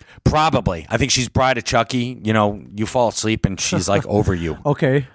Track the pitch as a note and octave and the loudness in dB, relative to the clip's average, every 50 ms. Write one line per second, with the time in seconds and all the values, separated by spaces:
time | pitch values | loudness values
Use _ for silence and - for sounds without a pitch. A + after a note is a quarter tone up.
0 | - - - - - - D3 D3+ D#3 D#3+ C3+ B2 G2 G#2 F2 D#2+ D#2+ - A2+ A2 | -16 -20 -10 -2 0 2 4 4 4 4 2 2 0 -2 -2 -4 -4 -2 0 0
1 | D3 B2 - C3 A#2+ G#2+ - C#3 B2+ C3 C3 A#2+ - - C3 A#2 A2+ - B2 B2 | 0 0 0 0 -2 -2 0 2 2 2 2 0 -2 0 0 0 0 0 -2 -2
2 | A#2+ B2 B2+ A2+ G#2+ G#2+ A2 A2 G#2 G#2 G#2 F#2+ B1+ C#2+ G2 G#2 G#2+ - - B2+ | -4 -4 -6 -4 0 2 2 4 2 2 0 -4 -10 -12 -8 -6 -6 -2 0 0
3 | A#2+ G#2+ - - - A2 A2 - - G2 F#2+ - - - F3+ - E2+ F2+ G2+ - | 0 0 0 -2 -2 -2 0 0 -2 -2 -2 -4 -4 -2 -2 -2 0 0 0 0
4 | - - G#2 G#2+ G2+ G2+ F#2 E2+ E2+ D#2+ D2+ - - D3 C#3+ - D3+ C3 C3+ C#3+ | 0 0 0 2 2 2 0 0 -2 -4 -4 -2 -2 -2 0 0 0 2 2 0
5 | B2+ - | -2 -2